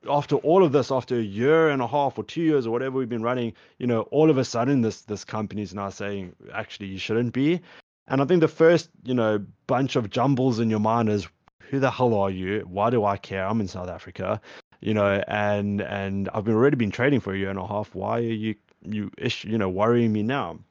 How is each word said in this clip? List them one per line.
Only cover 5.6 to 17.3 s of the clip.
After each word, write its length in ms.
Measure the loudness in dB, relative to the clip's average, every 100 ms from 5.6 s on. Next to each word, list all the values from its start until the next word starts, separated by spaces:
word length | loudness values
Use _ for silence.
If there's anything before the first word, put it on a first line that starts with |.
| -8 -8
now 140 | -8
saying, 440 | -8 -8 -8 -10 -16 -12
"Actually, 340 | -10 -10 -12 -12
you 100 | -10
shouldn't 360 | -2 0 0
be." 280 | 0 0 -2 -6 -20 _ _ _
And 140 | 0
I 40 | 2
think 140 | 4
the 80 | 2
first, 420 | 4 6 6 0 _
you 100 | -4
know, 300 | 0 2 0 -4 -16 -2
bunch 320 | 0 2 0
of 120 | -2
jumbles 500 | 0 2 4 2 2
in 100 | 0
your 100 | 2
mind 300 | 2 2 2
is, 180 | 0 -4 _ _ _
"Who 160 | -8 0
the 120 | 0
hell 220 | 2 2
are 160 | 2 0
you? 360 | -2 -4 -4 -4
Why 200 | -2 0
do 140 | 2
I 140 | 2 -2
care? 280 | -4 -6 -2
I'm 140 | -2
in 80 | -4
South 220 | -6 -10
Africa." 500 | -12 -14 -8 -4 -4 -8 -20 _ _
You 140 | -2
know, 280 | 2 2 2 -2
and, 540 | -2 0 0 -2 -4
and 480 | -4 -6 -4 -4 -4
I've 120 | -4 0
been, 80 |
already 240 | 4 4 4
been 140 | -2
trading 280 | 0 2 2
for 140 | 0